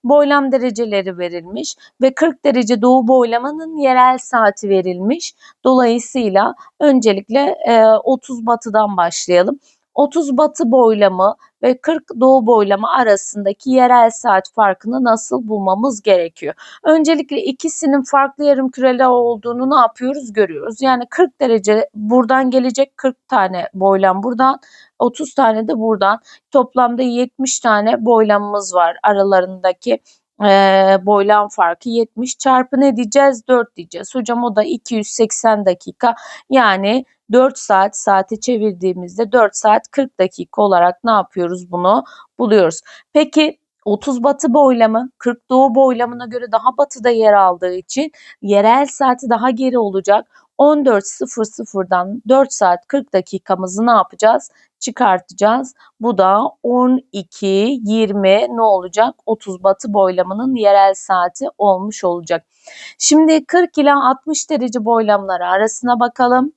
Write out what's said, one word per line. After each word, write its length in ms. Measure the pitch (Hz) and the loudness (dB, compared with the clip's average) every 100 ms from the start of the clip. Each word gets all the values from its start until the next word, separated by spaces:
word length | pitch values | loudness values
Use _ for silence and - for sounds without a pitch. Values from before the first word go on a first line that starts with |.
Boylam 480 | 247 294 285 285 269 | 2 2 4 0 0
dereceleri 640 | 262 247 214 226 202 190 175 | -2 -2 -4 -4 -4 -4 -8
verilmiş 580 | 175 175 170 220 320 - - _ | -8 -10 -12 -12 -12 -14 -20 _
ve 120 | 262 | -2
kırk 320 | 262 320 262 294 | 2 -2 0 -2
derece 360 | 247 220 240 | 0 0 0
doğu 260 | 247 254 233 | 4 2 4
boylamının 680 | 262 233 233 262 311 320 311 | 2 2 -2 -4 -10 -12 -2
yerel 400 | 277 254 254 254 | 0 4 4 2
saati 520 | - 233 214 202 202 | -2 0 0 0 -2
verilmiş. 680 | 190 180 180 196 330 - _ - _ | 0 0 -4 -4 -4 -8 _ -20 _
Dolayısıyla 920 | 254 254 240 240 - 262 220 190 220 262 - _ | 0 2 2 0 -4 -6 -2 0 0 -4 -20 _
öncelikle, 760 | 294 262 220 196 202 240 285 - - | 2 4 2 0 -2 -2 -2 -2 0
e, 180 | 233 220 220 | 4 6 4
otuz 420 | - 262 - 240 226 | 2 -4 -4 -8 -2
batıdan 520 | 233 233 214 208 190 | -2 0 -2 0 0
başlayalım. 640 | 170 - - 175 190 277 _ _ _ - | 0 -4 0 2 2 -4 _ _ _ 0
Otuz 420 | 285 320 285 254 | 0 0 -2 0
batı 340 | 302 - 247 | 0 0 0
boylamı 640 | 254 226 214 202 185 190 - _ _ | 4 4 4 0 2 -2 -2 _ _
ve 140 | 247 254 | -2 -2
kırk 260 | 285 320 _ 247 | -2 -4 _ 0
doğu 260 | 262 269 226 | 4 4 4
boylamı 440 | 226 202 196 226 | 2 2 -2 0
arasındaki 800 | 247 233 196 - 208 196 208 262 | 0 2 0 -2 -6 -6 -6 -2
yerel 400 | 254 247 247 226 | 2 4 4 4
saat 440 | - 240 190 - | 0 -2 -2 -2
farkını 500 | - 208 185 214 254 | 0 0 0 -6 -2
nasıl 440 | 247 220 - 254 220 | 0 0 -2 -6 -4
bulmamız 540 | 214 190 190 269 214 | -4 -2 -2 -4 -4
gerekiyor? 520 | 208 185 170 - 156 - - - | 0 0 0 -8 -12 -12 -20 -6
Öncelikle 600 | - 320 302 311 - 277 | 0 2 2 0 -2 -6
ikisinin 600 | - 262 330 - 311 277 | -6 -6 -8 -4 -2 -2
farklı 400 | 262 277 277 277 | 0 0 0 -2
yarım 280 | 294 269 262 | 0 0 -2
küreler 340 | 254 254 247 262 | -2 -2 2 2
olduğunu 640 | 247 240 226 233 240 262 | 2 0 -4 -6 -6 0
ne 60 | 285 | 2
yapıyoruz? 580 | 226 - 247 285 240 | 2 0 -8 -6 -6
Görüyoruz. 480 | 208 196 156 - 220 | -2 -2 -2 -10 -4
Yani 220 | 262 254 240 | -2 -2 -4
kırk 320 | - 349 _ | -2 -2 _
derece 480 | 262 226 196 214 262 208 | 0 0 0 0 -2 -6
buradan 560 | 214 247 226 262 262 | 0 2 2 0 2
gelecek, 460 | 262 254 240 269 - | 0 -2 -2 -4 -2
kırk 300 | 269 254 _ | -6 -6 _
tane 420 | 233 190 185 - | -2 0 -4 -10
boylam 500 | 190 196 196 190 190 | -2 0 2 2 0
buradan, 360 | 226 240 262 269 _ _ _ _ | -4 0 0 -2 _ _ _ _
otuz 340 | 247 247 302 - | -4 -4 -8 0
tane 320 | 240 220 220 | 0 0 -4
de 120 | 220 | -4
buradan. 400 | 220 214 196 226 _ - _ | -2 0 0 -2 _ -20 _
Toplamda 500 | 277 254 254 240 240 | 0 0 0 -2 -2
yetmiş 580 | 254 240 254 - 262 - | -4 -2 -4 -4 -6 -4
tane 460 | 240 208 214 247 226 | 0 0 0 -2 2
boylamımız 680 | 226 214 202 208 208 190 180 | 2 4 0 0 -6 -2 0
var 220 | 170 175 | 0 0
aralarındaki, 960 | 214 202 196 190 180 185 185 180 240 233 _ _ _ _ | 0 0 2 2 0 -4 -4 -4 -6 -6 _ _ _ _
e, 40 | 208 196 196 190 190 196 | 2 4 4 4 4 2
boylam 460 | 190 208 196 208 208 | 2 2 4 2 0
farkı. 400 | - 170 170 240 | -2 -2 -2 -4
Yetmiş 480 | 233 226 220 254 - | -4 -4 -6 -10 -4
çarpı 420 | 269 254 254 262 | 0 0 0 0
ne 160 | 277 226 | 0 0
diyeceğiz? 520 | 226 277 277 240 - | 0 2 2 0 0
Dört 280 | 247 226 - | 0 0 -10
diyeceğiz. 400 | 170 - - 262 | -16 -16 -10 -8
Hocam 280 | 233 240 | -6 -4
o 120 | 240 208 | -2 -2
da 80 | |
iki 320 | 208 - - 226 | -2 -6 -6 -6
yüz 120 | 208 | -6
seksen 580 | - 220 - 226 214 190 | -2 -2 0 -2 0 0
dakika. 500 | 180 - - 247 233 - - _ | -4 -10 -4 -2 -2 -14 -20 _
Yani 560 | 262 220 190 196 247 262 _ _ | 2 2 0 0 -2 -4 _ _
dört 260 | 233 262 269 | 2 2 -2
saat, 400 | - 190 202 - | 0 2 2 -2
saate 420 | - 196 196 220 | 0 0 0 -6
çevirdiğimizde 920 | - 240 214 175 185 180 180 185 233 | -4 -2 -2 -2 -4 -4 -10 -8 -2
dört 240 | 247 208 - | 2 2 0
saat 320 | 214 220 - | 0 0 0
kırk 280 | - 262 - | -6 -6 -4
dakika 420 | 185 - 180 - | -4 -4 -10 -2
olarak 420 | 208 180 175 180 | 2 2 2 0
ne 80 | 233 | -2
yapıyoruz? 600 | 214 185 190 175 180 180 | -2 -2 -6 -6 -6 -8
Bunu 320 | 175 180 233 254 - - - | -4 0 0 -2 -20 -20 -6
buluyoruz. 420 | 240 214 170 151 _ - _ | 0 2 2 -2 _ -20 _
Peki 460 | 294 302 302 320 - _ _ 214 | 0 0 0 0 -4 _ _ -6
otuz 380 | 208 - 247 | -4 -4 -2
batı 300 | 285 277 302 | -2 -2 0
boylamı, 560 | 269 277 240 220 220 254 _ | 2 2 4 0 0 -6 _
kırk 320 | 240 240 _ | -6 -6 _
doğu 260 | 254 269 240 | 2 2 4
boylamına 500 | 269 240 240 240 247 | 2 2 -4 -6 -12
göre 260 | 240 233 | -10 -4
daha 260 | 220 233 254 | -2 -2 -2
batıda 320 | 277 262 233 | -4 -2 -2
yer 240 | 233 220 | 2 4
aldığı 400 | 202 190 175 180 | 4 4 0 -6
için 380 | 185 - 262 311 _ - - | -6 -8 -6 -6 _ -20 -12
yerel 440 | 196 202 214 247 277 | 0 2 4 2 0
saati 440 | - 262 254 254 | -2 -2 -2 -4
daha 200 | 226 247 | -2 -2
geri 280 | 240 262 247 | -2 -2 -2
olacak. 640 | 208 190 190 214 - _ _ - | -2 -4 0 0 0 _ _ 0
On 280 | 285 302 269 | 2 4 2
dört 220 | 208 196 | 0 -2
sıfır 360 | - 254 - | -10 -10 -6
sıfırdan 800 | 214 - 226 196 185 185 185 233 214 | -8 -8 -10 -8 -2 -2 -4 -10 0
dört 240 | 262 269 | 2 2
saat 340 | - 190 175 _ | 0 0 0 _
kırk 260 | 277 - | -6 -2
dakikamızı 720 | 190 180 190 - 190 185 190 233 | -4 -4 -12 -6 -6 -4 -4 0
ne 60 | |
yapacağız? 600 | 226 180 - 214 247 - _ _ _ | 2 0 0 0 0 -4 _ _ _
Çıkartacağız. 960 | - 233 240 185 _ - 208 240 262 _ _ _ | -12 -2 0 0 _ -2 0 0 -6 _ _ _
Bu 180 | 226 196 | -4 0
da 340 | 185 202 277 _ | 2 2 -2 _
on 380 | 240 247 254 254 _ | -2 0 2 0 _
iki 680 | 202 175 - 202 196 220 277 208 | -12 -12 -6 -2 0 0 -2 -2
yirmi 640 | 220 214 202 190 202 247 | -2 0 0 2 2 0
ne 120 | 233 | 0
olacak? 540 | 220 190 180 202 240 - - | 0 0 -2 -2 -2 -2 -6
Otuz 380 | 220 208 180 | -6 -6 -2
batı 300 | 190 196 220 | -2 -2 -2
boylamının 600 | 202 185 185 185 202 262 247 | 0 0 0 -4 -4 -4 0
yerel 380 | 202 196 196 | 2 4 4
saati 520 | 190 - 185 175 - 269 - | 0 -2 -2 -2 -4 -10 -2
olmuş 460 | 202 185 208 - | 0 0 -4 -4
olacak. 420 | 185 175 165 170 _ _ - - - _ | -4 -4 -4 -6 _ _ -20 -20 -20 _
Şimdi 460 | - 302 320 311 - | 0 4 4 2 0
kırk 320 | 349 349 - | 0 0 0
ila 320 | 285 285 254 | 2 2 0
altmış 400 | 262 - 302 - | -2 -6 -8 -4
derece 360 | 294 247 240 220 | -4 -4 -4 0
boylamları 600 | 233 214 202 196 180 180 | 0 2 0 0 -6 -2
arasına 520 | 190 220 - 247 240 | 0 -2 -4 -4 -2
bakalım. 540 | 240 - 247 254 285 | -2 0 0 2 0